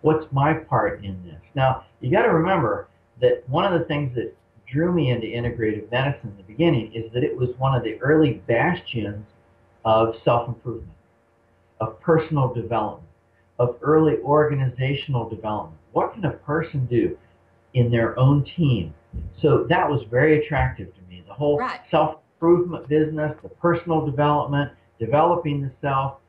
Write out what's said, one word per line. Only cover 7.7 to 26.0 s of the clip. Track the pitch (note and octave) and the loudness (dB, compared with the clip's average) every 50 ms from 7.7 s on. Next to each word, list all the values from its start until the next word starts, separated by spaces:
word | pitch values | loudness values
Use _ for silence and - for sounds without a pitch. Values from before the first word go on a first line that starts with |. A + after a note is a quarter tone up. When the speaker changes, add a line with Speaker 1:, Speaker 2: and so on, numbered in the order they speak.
| C3 | 0
Speaker 1:
of | A#2+ A2+ | 0 -2
the | A2 A2+ - | -4 -6 -4
early | B2+ C#3 D#3 D#3 D#3 C3+ G#2+ F#2+ - | 0 2 4 4 4 2 0 -4 -2
bastions | - A#2 A#2+ C3+ E3+ F3+ - - - B2+ A#2 G2+ G2+ G#2 G#2 G#2 _ _ _ _ _ _ _ _ _ _ _ - | 0 0 2 2 0 0 -2 -6 -8 -6 -6 -6 -6 -8 -10 -14 _ _ _ _ _ _ _ _ _ _ _ 0
of | A2+ A2 A2 A2+ A2+ - - - | 2 4 4 4 0 -2 -2 0
self-improvement, | - A#2+ A#2+ A#2 B2 A#2+ - _ B2 A2+ A2+ - - - _ _ _ _ _ _ _ _ _ _ _ _ _ _ _ _ _ | 0 2 2 0 -4 -10 -8 _ -10 -10 -10 -12 -16 -20 _ _ _ _ _ _ _ _ _ _ _ _ _ _ _ _ _
of | A2+ - - - | -8 -8 -8 -6
personal | - E3+ E3 D3+ - - D#3 C#3+ B2+ A#2+ - | 0 2 2 2 2 0 0 0 0 0 -2
development, | A#2+ G#2+ G2+ A2+ - G#2+ G2+ - - - - _ _ _ _ _ _ _ _ _ | -6 -6 -2 -2 -2 -2 -4 -8 -12 -18 -20 _ _ _ _ _ _ _ _ _
of | - B2 - - - | -2 -2 -2 -2 -4
early | - C#3+ D#3 D#3 D#3+ D3+ - - | 0 2 4 4 4 4 2 0
organizational | - C#3+ D3 D3+ D3+ D3 C#3+ C3+ C3+ B2 - C3 C3 C3+ C#3+ C#3 - - C3+ A#2+ A2 | 0 2 4 4 4 2 0 0 -2 -2 -2 -2 -2 -2 -2 -4 -4 -4 -4 -4 -4
development. | - A2 - - G#2+ G#2+ G2+ - D#3+ - - _ _ | -6 -8 -8 -6 -6 -6 -6 -6 -10 -16 -20 _ _
What | - E3 G4+ - - | -2 -2 -2 -2 -4
can | A3+ F#3 | -4 -4
a | C3+ | -4
person | - - _ - D3 E3 D#3 - - C#3 B2+ | -4 -6 _ -4 -4 -4 -4 -4 -4 -6 -4
do | A#2 B2 A#2 G2+ - - - _ _ _ _ _ _ _ _ _ _ - | 0 0 0 0 0 -4 -8 _ _ _ _ _ _ _ _ _ _ 0
in | B2+ A#2+ A#2 | 2 2 4
their | A#2+ A#2 A2+ G#2+ - | 2 2 0 0 2
own | B2+ C3 C#3 C#3+ D3 C3+ - - | 4 4 6 6 4 2 -2 -2
team? | F3 E3 C#3 B2 G2+ E2 D2+ - _ _ _ - - - - - - | 0 2 2 2 0 -2 -6 -10 _ _ _ -12 -12 -12 -12 -6 0
So | - D3 - G#2+ - | 2 4 4 4 4
that | - E3+ F3+ F3+ D3+ | 2 2 2 2 0
was | C#3+ B2 - G#2 | 0 -2 -4 0
very | A#2 B2+ D3 D#3 D3+ D3+ D3+ | 0 2 4 4 4 4 2
attractive | - D3+ C3 C3 C3 - - G2 F2 _ | 0 0 0 0 -2 -4 -8 -14 -14 _
to | _ - F2+ | _ -20 -20
me, | F2+ F2+ E2+ | -20 -20 -20
the | - - | -18 -8
whole | B2+ D3 D3 D3 - | -2 0 0 0 0
Speaker 2:
Right. | - - C3+ - - _ | -2 -6 -8 -10 -6 _
Speaker 1:
self-improvement | - D#3 - - - - _ _ _ _ E3 E3+ F3 E3+ F3 F3 D#3 - - | 2 2 2 2 -2 -10 _ _ _ _ 4 4 4 4 4 -2 -6 -10 -4
business, | C3+ D3 D#3 D#3 D3+ D#3 D3+ D3+ D3+ - - | 0 2 2 2 2 0 -4 -4 -4 -6 -8
the | - - | -16 -20
personal | - _ - F3 E3 E3+ - E3+ D#3+ D#3 - | -12 _ 0 0 0 0 -2 -2 -2 0 0
development, | D3 C3 C#3 D3 D3 D3 D3 D3 - C#3+ C#3+ C#3+ C#3 - _ _ _ _ _ | -2 0 0 2 2 2 0 0 0 -2 -2 -2 -4 -8 _ _ _ _ _
developing | A#2 G#2+ C3+ D3 D#3+ F3 F3 E3 - D3+ C#3+ C#3+ | -4 0 2 4 4 4 2 0 -2 -4 -4 -4
the | C#3 C3+ - _ | -6 -6 -8 _
self | - C#3+ C3+ C3+ | -4 -2 -2 -2